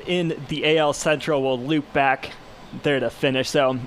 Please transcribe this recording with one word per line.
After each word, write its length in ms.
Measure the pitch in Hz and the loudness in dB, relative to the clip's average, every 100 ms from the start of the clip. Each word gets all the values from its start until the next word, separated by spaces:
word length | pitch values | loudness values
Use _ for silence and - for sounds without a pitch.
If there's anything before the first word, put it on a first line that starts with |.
| - | -2
in 340 | 180 170 160 139 | -2 0 -4 -6
the 160 | 151 151 | -2 2
A 140 | 160 | 4
L 140 | 151 | 2
Central. 500 | 139 165 151 165 147 | 0 0 0 0 0
We'll 160 | 135 127 | 0 -2
loop 320 | 131 156 - | 0 -2 0
back 380 | - 139 - - - - - - - 147 | 2 2 2 -2 -14 -20 -20 -16 -6 -2
there 160 | 139 | 0
to 100 | 120 | -2
finish. 400 | - 143 131 127 | -2 0 0 0
So, 280 | 151 135 131 | 2 2 0